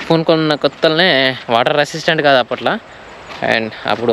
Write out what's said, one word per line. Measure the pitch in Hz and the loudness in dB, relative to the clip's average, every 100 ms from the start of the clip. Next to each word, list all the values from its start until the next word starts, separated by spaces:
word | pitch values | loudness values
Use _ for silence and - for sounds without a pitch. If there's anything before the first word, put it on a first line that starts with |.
| - | -2
ఫోన్ | 165 165 | 0 2
కొన్న | 160 156 147 | 2 2 0
కొత్తలనే | 143 - 165 156 185 135 135 131 - 117 | -2 0 0 2 2 2 0 -2 -2 0
వాటర్ | 131 151 | 2 0
రెసిస్టెంట్ | 143 165 160 160 143 | -2 -2 -2 2 4
కాదు | 135 | 2
అప్పట్లో, | 117 120 120 214 - - - - - - 117 | 2 -4 -4 -4 -10 -20 -20 -20 -18 -8 -2
and | 113 110 - - | -2 -2 -8 -6
అప్పుడు | 107 117 | -2 0